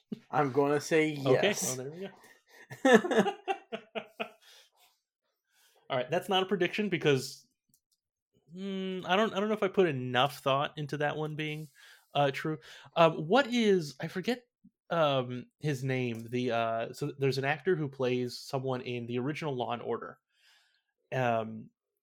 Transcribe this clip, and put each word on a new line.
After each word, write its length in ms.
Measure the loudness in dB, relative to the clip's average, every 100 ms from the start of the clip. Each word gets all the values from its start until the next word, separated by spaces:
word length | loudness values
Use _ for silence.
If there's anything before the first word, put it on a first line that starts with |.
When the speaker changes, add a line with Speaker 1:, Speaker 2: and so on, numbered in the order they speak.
| -14
Speaker 1:
<laughs> 200 | -14 -4
I'm 200 | -2 0
gonna 280 | 2 2 0
say 380 | 2 2 2 0
Speaker 2:
Okay. 200 | 2 4
Speaker 1:
yes. 340 | 4 0 -4 -6
Speaker 2:
Well, 80 | -8
there 80 |
we 140 | -10 -14 -16 -20 -20 _ -20 -20 -2 6 6
go. 300 | 6 0 0
Speaker 1:
<laughs> 20 |
Speaker 2:
<laughs> 0 | -2 -8 -8 -8 -14 -10 -14 -14 -12 -14 _ -20 -20 _ _ _ _ _ _ _ _ _ _ _ _ -6
All 80 | -4
right. 120 | -2
That's 200 | -4 0
not 120 | 0
a 40 | 0
prediction 440 | 0 0 0 -2
because 560 | 0 2 2 0 -14 _ _ _ _ _ _ _ _ _ _ _ -10
Mm, 480 | -6 -4 -4 -6 0
I 100 | 2
don't, 180 | 2
I 60 | 0
don't 100 | 0
know 60 | 0
if 80 |
I 40 | 0
put 200 | 4 4
enough 520 | 4 0 4 2 2
thought 320 | 0 2 0 -6
into 200 | -6 -2
that 200 | -2 -2
one 180 | -6 -6
being, 320 | -6 -8 -12 _ -20 -20 _
uh, 180 | 2 2
true. 260 | 2 -4 -6 -10 -20 -6 6
Um, 180 | 6 6 2
what 200 | 4 4
is, 480 | 2 4 4 0 -8
I 80 | -8
forget, 360 | -4 -4 -4 _ _ -20 _ -4
um, 580 | 2 2 2 -2 -6 -10 -6
his 240 | -4 -2
name. 440 | -2 0 -2 -4 -4
The, 220 | -2 0
uh, 420 | 0 0 -2 -4
so 180 | -6 -8 -2
there's 180 | 0 0
an 80 | -2
actor 300 | -2 0 0
who 120 | -2
plays 500 | -2 0 0 -2 -6
someone 440 | -6 -4 -2 -4
in 260 | -4 -6 -4
the 120 | -4
original 360 | -4 -4 -6 -4
Law 160 | -4
and 100 | -4
Order. 360 | -4 -6 -6 -16 _ _ _ _ _ _ _ _ -8
Um, 520 | -2 0 0 -2 -10 -16 _ _ _